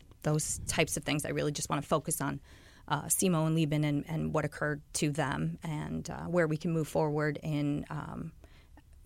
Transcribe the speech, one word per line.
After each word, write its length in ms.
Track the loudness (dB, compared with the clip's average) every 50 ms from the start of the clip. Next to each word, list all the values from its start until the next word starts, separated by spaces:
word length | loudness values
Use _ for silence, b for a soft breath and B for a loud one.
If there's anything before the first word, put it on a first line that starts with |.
| -20 -20 -20 -4 0
those 360 | 0 2 2 0 -2 -4 -4 -4 -2
types 300 | 2 2 2 2 0 -4
of 60 | -2
things. 220 | 0 -2 0 0
I 40 | 0
really 220 | -2 0 0 0
just 180 | 0 -2 -2 -2
wanna 120 | -2 -2
focus 380 | 0 2 0 0 2 0 -2 -2
on, 180 | -2 -2 -2 -4 b b b b b b b b b -2
uh, 160 | -2 -2 0
Simo 420 | 0 0 2 4 4 4 4 4
and 100 | 4 4
Leben 280 | 4 4 4 4 2 2
and, 220 | 2 2 0 0 -2
and 260 | -2 -2 -2 0 0
what 100 | 0 0
occurred 360 | 0 -2 -2 -2 -2 -2 -4 -6 -8 -2
to 180 | 0 0 0
them, 480 | 2 0 0 0 0 0 -2 -2 -4 -4 -6
and, 460 | -6 -4 -4 -4 -4 -4 -6 -6 -6
uh, 140 | -8 -6 -6
where 220 | 0 2 4 4 4
we 100 | 2 0
can 140 | 0 0
move 160 | 0 0 0 0
forward 500 | 2 2 2 2 2 2 0 0 -2 -2 -2
in, 420 | -2 0 2 2 2 0 0 -2 -4
um, 420 | -6 -6 -6 -6 -8 -8 -8 -10 -10 -14 b b b b b b b b -20 -20 -20 -12 -10